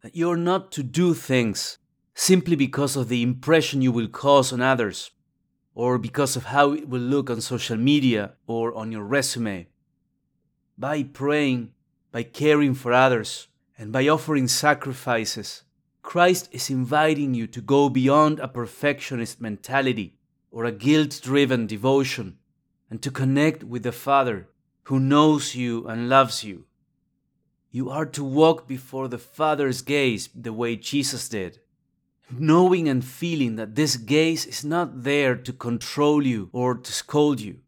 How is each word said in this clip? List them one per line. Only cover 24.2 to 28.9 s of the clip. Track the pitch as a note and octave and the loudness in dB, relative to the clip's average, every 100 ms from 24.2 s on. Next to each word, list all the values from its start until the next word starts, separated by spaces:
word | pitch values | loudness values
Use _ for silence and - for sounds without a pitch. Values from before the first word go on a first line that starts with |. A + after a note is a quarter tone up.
| B2+ G#2 F2 _ _ _ | 2 -2 -10 _ _ _
who | - C3+ | -2 0
knows | C3+ C#3+ D#3 D3+ C#3+ | 4 6 6 4 0
you | B2+ B2 A#2 - | -6 -4 -4 -6
and | A2+ A#2+ | -6 2
loves | C3+ C3 - | 4 4 0
you. | A2 F#2 - _ _ _ _ _ _ _ _ _ _ | -10 -14 -18 _ _ _ _ _ _ _ _ _ _
You | A#2 C3 | -8 -6
are | C#3 D#3 | -6 -6
to | - | -6
walk | C#3 C#3 D#3+ E3 - | -2 6 6 4 -4
before | C3 - | -12 -10